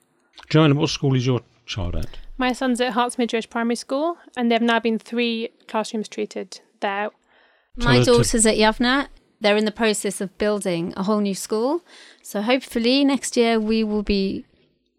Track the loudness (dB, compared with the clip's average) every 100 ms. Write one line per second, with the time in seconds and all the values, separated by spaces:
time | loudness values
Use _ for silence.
0 | _ _ _ -20 0 4 4 4 0 -2
1 | 0 0 0 -2 -4 _ -12 -6 -4 -4
2 | -6 -8 -14 -4 -2 0 -2 0 0 0
3 | -2 -2 -2 -2 -4 -4 -2 -4 -4 -2
4 | -2 -4 -10 -4 0 2 4 2 2 -2
5 | -4 -2 -2 -2 -6 -12 -8 -6 -4 -6
6 | -6 -8 -8 -8 -12 -16 -20 _ -4 -2
7 | -6 -8 _ _ _ _ _ -4 2 4
8 | 6 4 4 2 2 4 2 2 0 0
9 | -2 -10 _ _ 2 2 0 0 0 0
10 | -4 -6 -8 -2 -2 0 -2 -2 -4 -4
11 | -2 0 0 -4 -4 -2 0 -2 -6 -18
12 | -20 -20 -10 -4 0 0 0 -2 2 4
13 | 4 0 0 2 2 2 2 0 0 -2
14 | 0 0 0 -4 -10 _ _ _ _